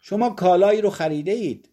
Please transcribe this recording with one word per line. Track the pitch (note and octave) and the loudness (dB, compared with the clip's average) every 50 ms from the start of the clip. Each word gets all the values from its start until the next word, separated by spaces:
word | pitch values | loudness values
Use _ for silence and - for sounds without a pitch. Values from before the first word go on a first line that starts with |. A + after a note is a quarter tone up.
شما | _ - G3 G#3+ A#3+ A#3+ | _ -6 -4 -2 -2 -2
کالایی | G3+ - F#3 F3+ F3+ F3+ G3 G3+ G#3+ G#3+ | -2 0 2 2 4 4 4 4 2 2
رو | G#3 G3+ | 0 -2
خریده | G3 - E3+ D#3 D3+ D3+ D3 F3 | -2 -2 -4 -4 -4 -4 -4 -4
اید | G3+ A#3+ G#3+ D#3 A#2+ - _ _ | -4 -4 -4 -6 -8 -8 _ _